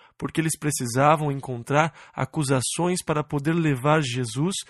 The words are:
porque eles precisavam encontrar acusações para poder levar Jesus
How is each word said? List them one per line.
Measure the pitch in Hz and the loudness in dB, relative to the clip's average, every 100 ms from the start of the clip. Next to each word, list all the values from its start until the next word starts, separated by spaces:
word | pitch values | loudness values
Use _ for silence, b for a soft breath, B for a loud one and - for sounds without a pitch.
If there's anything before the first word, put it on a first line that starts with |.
| b _ | b _
porque | - - | -6 -2
eles | 160 - | -2 -2
precisavam | 147 - 123 117 143 156 151 | -4 -4 -2 4 4 4 2
encontrar | 139 131 120 117 143 160 B B | -2 -6 -10 0 2 2 B B
acusações | - 131 - 135 135 123 - 175 180 | -6 -4 -2 0 0 0 -2 -2 -2
para | - 151 | -2 -2
poder | 147 147 139 | -2 -2 0
levar | 165 156 131 143 156 | 0 2 2 2 2
Jesus | 139 123 120 117 165 196 | 2 -4 -4 -2 -2 -2